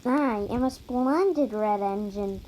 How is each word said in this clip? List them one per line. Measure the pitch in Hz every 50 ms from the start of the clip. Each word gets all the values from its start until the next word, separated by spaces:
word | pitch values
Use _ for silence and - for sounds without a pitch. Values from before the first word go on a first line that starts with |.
| -
I | 247 254 294 294 262 220 208 202 208
am | 226 240 254
a | 262
splendid | 262 - - - 247 247 254 262 277 320 381 392 349 294 294 226
red | 214 214 214 214 208 202
engine | 202 196 196 202 208 208 190 202 202 196 196 190 -